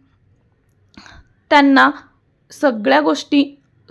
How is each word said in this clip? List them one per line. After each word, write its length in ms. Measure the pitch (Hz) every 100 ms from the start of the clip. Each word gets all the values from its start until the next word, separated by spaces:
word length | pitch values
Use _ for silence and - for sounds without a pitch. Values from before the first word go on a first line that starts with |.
| _ _ _ _ _ _ _ _ _ - - - _ _ -
त्यांना 420 | 294 277 269 262 294 _ _ _ _ _
सगळ्या 500 | - 294 220 208 285
गोष्टी 600 | 311 285 - 285 277 - _ _ _